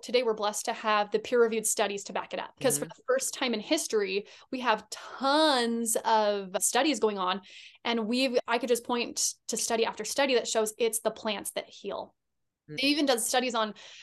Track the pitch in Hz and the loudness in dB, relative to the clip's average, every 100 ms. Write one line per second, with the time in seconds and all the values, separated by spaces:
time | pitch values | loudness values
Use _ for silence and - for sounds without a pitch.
0 | - 240 226 214 208 208 - 226 226 214 | 0 2 2 0 -2 -4 -6 -4 2 2
1 | 202 220 220 247 233 220 220 - 202 202 | 2 -2 0 4 4 2 -2 0 0 -2
2 | - 190 185 180 - - 175 143 165 - | -6 -8 -6 -8 -10 -2 0 0 -4 -8
3 | - 254 - - 262 233 208 320 - 220 | -2 -2 -2 -2 -2 -2 0 0 2 0
4 | 196 190 202 - - 262 247 214 - - | 0 -2 -4 -14 -10 -4 0 0 -2 -14
5 | - - 269 294 311 262 233 233 233 - | -14 -4 2 4 4 4 2 0 0 0
6 | - 220 208 208 196 196 - 233 311 247 | 2 4 4 0 -2 -2 0 2 2 4
7 | 220 202 185 190 - - - - 247 233 | 2 2 -2 -2 -6 -20 -20 -10 -4 -2
8 | 214 247 262 240 - 233 247 233 - 240 | 0 2 0 0 -2 -2 2 0 0 -4
9 | 233 - - - - 220 - 233 226 190 | -2 -2 -4 -4 -8 -4 -2 0 0 -2
10 | 214 - 277 247 - 226 220 - 233 226 | -6 0 2 2 2 0 0 0 -2 0
11 | 220 220 220 202 202 - - - 196 - | -2 -4 -6 -6 -6 -8 -8 -12 -10 -8
12 | - _ _ _ _ _ - 151 269 294 | -10 _ _ _ _ _ -14 -2 0 2
13 | 285 247 214 262 254 233 214 202 - - | 2 2 2 0 0 0 -2 -4 -18 -20